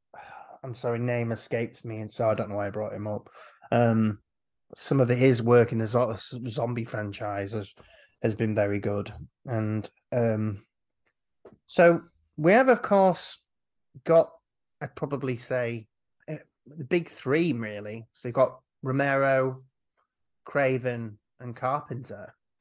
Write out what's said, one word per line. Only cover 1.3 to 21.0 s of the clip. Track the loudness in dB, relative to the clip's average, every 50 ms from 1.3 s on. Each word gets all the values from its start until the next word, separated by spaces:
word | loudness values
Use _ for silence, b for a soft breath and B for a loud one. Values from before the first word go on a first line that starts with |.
| -4
escapes | -6 -6 -6 -4 -4 -4 -4 -8 -12 -14
me, | -12 -10 -10
and | -10 -12 -6
so | -2 0 0
I | 2
don't | 0 -2 -4
know | -4
why | -4 -4
I | -4
brought | -4 -6 -6 -6 -8
him | -8 -6
up. | -6 -6 -8 -10 -14 B B B B B B B B
Um, | 2 2 4 4 4 4 2 2 0 -4 _ _ _ _ _ _ _ _ _ _ -18
some | -14 -4 0 2 4
of | 4 4
his | 4 6 6 6 6 6 4
work | 6 6 6 6 6 2
in | -2
the | -2
zo-, | 0 0 0 0 0 -2 -6
zombie | -8 -10 -10 -10 -8 -8 -6 -4 -4 -4 -4 -4 -6
franchise | -6 -6 -6 -6 -8 -8 -8 -8 -6 -4 -4 -6 -4 -6
has, | -8 -8 -8 -14 b b b b b b b b b -2
has | -2 0
been | 0 0 0 2
very | 2 2 2 0 -2
good. | -2 -2 -4 -4 -6 -8 -10 -14 -18 -18 _ _ _
And, | -6 -4 -2 -2 -2 -2 -4 -4 -8 -14 _ _ _ -2
um, | 0 0 0 0 0 -2 -4 -4 -8 -12 _ _ _ _ _ _ _ _ _ _ _ _ _ _ _ _ -20 -20 _ _
so | _ 2 6 6 6 6 4 0 -8 _ _ _ _ _
we | 0 4 6 6
have, | 6 6 6
of | 4 2 2
course, | 2 4 4 6 4 4 0 -4 -12 -14 -16 _ _ _ _ _ _ _ _ _ _ _ -10 0
got, | 6 6 6 6 4 -2 -12 _ _ _ _ _ _ _ _
I'd | -12 -12 -8
probably | -8 -6 -6 -6 -4 -4 -4 -4
say, | -6 -4 -4 -2 -2 -2 -2 -4 -8 -10 -14 _ _ _ _ _ _ _ -12
uh, | -12 -12 -14 _ _ _ _
the | -20 -16 -14 -4
big | 0 0 0 0 -2
three, | -10 -10 -4 0 2 2 2 2 0
really. | -2 -4 -6 -8 -10 -10 -10 -12 -12 -14 -18 _
So | -12 -12 -4
you've | 2
got | 2 2 2 2 -6 _ _ _ _ -6
Romero, | -2 0 0 2 2 2 2 2 4 4 2 2 0 -2 -6 -14 _ _ _ _ _ _ _ _ _ _ _ _ _ _ _ _
Craven, | -6 -2 0 2 2 0 0 -2 -4 -4 -4